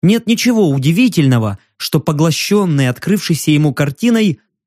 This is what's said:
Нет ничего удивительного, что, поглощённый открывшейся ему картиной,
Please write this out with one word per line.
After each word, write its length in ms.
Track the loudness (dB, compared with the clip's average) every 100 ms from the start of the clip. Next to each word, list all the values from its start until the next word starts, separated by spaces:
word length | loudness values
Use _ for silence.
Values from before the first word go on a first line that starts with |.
Нет 240 | 2 0 0
ничего 420 | 0 0 2 2
удивительного, 880 | 2 0 2 2 2 2 2 0 -8 _ _
что, 240 | -6 -4
поглощённый 880 | -2 0 0 0 -2 0 0 0 -2
открывшейся 640 | -4 -4 -4 -2 -4 0
ему 200 | 2 0
картиной, 680 | 0 -4 -2 0 2 0 -2 _ _